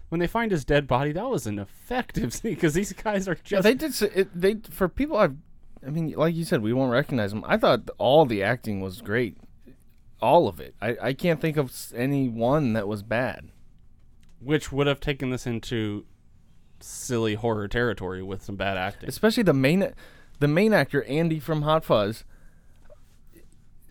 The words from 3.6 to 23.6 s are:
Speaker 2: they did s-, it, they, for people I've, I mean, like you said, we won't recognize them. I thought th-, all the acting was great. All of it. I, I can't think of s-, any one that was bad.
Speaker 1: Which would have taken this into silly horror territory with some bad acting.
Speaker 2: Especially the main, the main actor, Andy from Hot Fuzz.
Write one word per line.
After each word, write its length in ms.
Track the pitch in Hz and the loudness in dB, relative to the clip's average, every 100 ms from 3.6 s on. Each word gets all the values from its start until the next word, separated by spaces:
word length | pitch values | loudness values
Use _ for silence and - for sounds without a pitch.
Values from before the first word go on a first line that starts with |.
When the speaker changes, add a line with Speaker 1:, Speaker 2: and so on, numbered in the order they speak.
Speaker 2:
they 100 | 202 | 4
did 160 | 262 302 | 4 0
s-, 120 | - | -2
it, 260 | 208 180 196 | -2 0 -2
they, 220 | 170 190 214 - | 2 0 0 -4
for 180 | - 185 | -2 -2
people 300 | - 294 214 | 0 -2 2
I've, 180 | 180 147 - - - - 131 | 2 0 -14 -20 -20 -16 -8
I 40 | |
mean, 200 | 156 160 - | -4 -4 0
like 160 | 160 | 0
you 120 | 165 160 | 0 0
said, 160 | 156 | 0
we 100 | 107 | 2
won't 180 | 127 131 | 0 2
recognize 380 | 120 147 131 101 | 2 0 0 -2
them. 120 | 107 - | -4 0
I 120 | 220 | 2
thought 280 | 214 123 - | 4 2 0
th-, 100 | - | -2
all 260 | 107 147 143 | 4 6 6
the 160 | 104 | 4
acting 400 | 98 127 113 101 | 0 0 -2 -6
was 200 | 95 92 | -6 -8
great. 360 | 98 113 117 - - - - - - - - - | -4 -2 -2 -6 -20 -20 -20 -20 -20 -20 -20 -4
All 280 | 113 165 123 | 4 4 4
of 120 | - | -2
it. 140 | 65 - | -12 -8
I, 160 | 107 113 | -6 -4
I 140 | 113 | -4
can't 260 | 139 180 160 | -2 0 0
think 180 | 160 151 | 0 -2
of 100 | 127 | -4
s-, 240 | - - 113 | -6 -12 -4
any 320 | 127 143 131 | -2 0 0
one 460 | 113 117 151 131 | 0 2 2 2
that 140 | 110 101 | 0 -2
was 160 | 107 | -6
bad. 460 | 104 110 127 82 - - - - - - - - - - | -4 -2 -2 -6 -14 -20 -20 -20 -20 -20 -20 -20 -20 -12
Speaker 1:
Which 320 | 123 151 - | 0 0 0
would 160 | 139 143 | 0 0
have 120 | 139 | 0
taken 300 | - 139 131 | -2 -2 -2
this 160 | 127 127 | -4 -4
into 600 | 117 - 117 107 104 - - - - - - - - | -6 -4 -4 -2 -4 -10 -20 -20 -20 -20 -20 -20 -20
silly 560 | - - - 120 110 107 | -16 -12 -4 0 0 0
horror 320 | 117 107 101 | 0 -2 -2
territory 560 | 120 120 101 92 92 | 0 0 -2 -6 -8
with 180 | 95 95 | -8 -10
some 140 | - 98 | -8 -6
bad 220 | 98 95 | -2 -2
acting. 300 | 92 - - | -4 -6 -10
Speaker 2:
Especially 340 | - 220 226 | 0 2 4
the 100 | 190 | 4
main, 380 | 135 135 185 185 - - - - - | 4 4 4 0 -6 -20 -20 -16 0
the 80 | 147 | 2
main 260 | 156 220 | 4 6
actor, 300 | 196 139 143 | 4 4 0
Andy 360 | 110 147 165 156 | 0 0 0 0
from 220 | 143 156 | -2 -2
Hot 240 | 147 156 - | 2 2 4
Fuzz. 380 | 127 104 113 - - - - - - - - - - - - - - | 2 2 -2 -10 -20 -20 -20 -20 -20 -20 -20 -20 -20 -20 -20 -20 -20